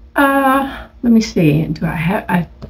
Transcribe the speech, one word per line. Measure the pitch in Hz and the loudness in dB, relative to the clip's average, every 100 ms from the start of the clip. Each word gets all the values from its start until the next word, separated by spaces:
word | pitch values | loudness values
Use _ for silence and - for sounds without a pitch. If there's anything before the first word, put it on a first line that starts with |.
| - - | -8 0
uh, | 277 277 269 269 277 - - - | 2 2 2 0 -2 -8 -18 -4
let | 240 | 2
me | 226 | 2
see. | 220 - 160 151 160 | 2 2 2 2 0
Do | 160 156 | -4 -6
I | |
have, | 165 165 202 - | -4 -2 -4 -2
I | 180 165 - | -4 -4 -10